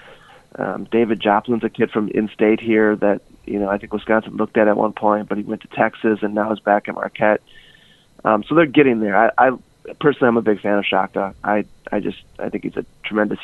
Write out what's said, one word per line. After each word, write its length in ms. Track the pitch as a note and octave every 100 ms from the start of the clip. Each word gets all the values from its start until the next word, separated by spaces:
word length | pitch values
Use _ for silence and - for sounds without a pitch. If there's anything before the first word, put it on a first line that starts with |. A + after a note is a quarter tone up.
| - - - - _ -
Um, 300 | G2 G2 G2
David 340 | A2+ A2+ A2
Joplin's 440 | G#2+ G#2 A#2 A#2
a 60 | A2
kid 220 | - A2+
from 160 | A#2 G#2
in-state 500 | - G#2+ - G#2+ A2
here 360 | A#2 A2 G#2+ G#2
that, 260 | G#2 G2 - - -
you 140 | G2+
know, 100 | G2
I 80 | G2+
think 160 | A2
Wisconsin 440 | G#2 - A2 G#2+ G#2
looked 200 | G#2+ A#2
at 100 | G#2+
at 100 | G#2
one 160 | A2
point, 340 | - G#2+ G#2 G#2
but 80 | G2+
he 60 |
went 180 | G#2 A2
to 60 | -
Texas 520 | - A2 - A2+ G#2
and 100 | G#2
now 180 | G#2+ G#2
is 60 | G#2+
back 280 | - G2+ -
at 80 | F2+
Marquette. 460 | - - G#2+ G#2+ _ - - - _ _ _ _
Um, 200 | - G#2+
so 120 | - D#3
they're 100 | D#3
getting 340 | C3+ C3+ A2+
there. 160 | G#2+ G2
I, 340 | A2+ - B2+
I 80 | B2 _ _ - -
personally, 300 | D3+ B2+ B2+
I'm 80 | A#2
a 40 |
big 200 | G#2+ G2+
fan 160 | G#2 G#2
of 60 | G2
Shaka. 500 | G2 F#2+ G2 G2 G2
I, 220 | G2+ G#2 G2 - -
I 80 | G#2
just, 240 | G2+ G2 - -
I 100 | G2
think 140 | G#2
he's 140 | - -
a 80 | - _
tremendous 360 | - G#2+ G#2 G#2